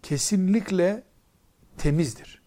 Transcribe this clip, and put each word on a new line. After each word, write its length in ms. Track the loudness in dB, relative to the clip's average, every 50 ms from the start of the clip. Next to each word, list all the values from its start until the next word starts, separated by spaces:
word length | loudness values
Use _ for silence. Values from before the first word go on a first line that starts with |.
| -6
kesinlikle 1000 | -6 -4 -4 -2 0 0 2 2 4 2 2 0 0 0 2 2 2 0 -2 -8 _ _ _ _ _ _ _ _ _ _ _ _ _ _ -2
temizdir. 640 | 0 0 2 2 0 -2 -2 -10 -18 -20 -20 -20 _